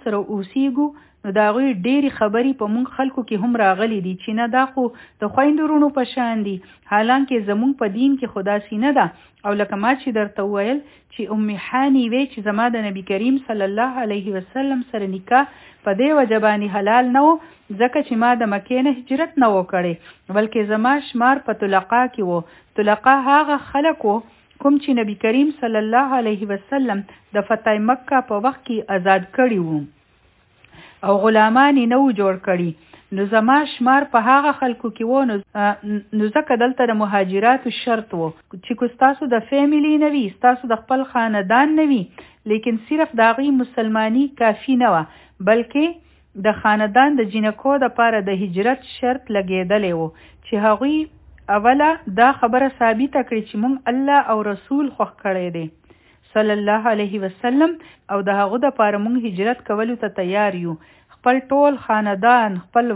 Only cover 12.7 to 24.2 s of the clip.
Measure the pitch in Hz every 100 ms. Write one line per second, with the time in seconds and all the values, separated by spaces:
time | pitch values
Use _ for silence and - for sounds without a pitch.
12.7 | 233 208 190 190 196 240 269 262 214 196
13.7 | 208 254 254 214 202 196 190 185 262 277
14.7 | 254 - 220 196 190 190 247 285 - -
15.7 | _ 208 196 277 302 226 220 214 208 208
16.7 | 202 202 240 247 262 302 330 - _ -
17.7 | 202 247 294 285 226 240 240 220 202 196
18.7 | 254 277 254 - 269 330 311 226 190 180
19.7 | 185 180 165 - - - 202 220 220 208
20.7 | 214 247 285 277 233 247 269 247 214 202
21.7 | 190 190 233 254 240 180 170 170 - _
22.7 | - 208 208 262 277 262 285 294 285 -
23.7 | 277 320 311 214 220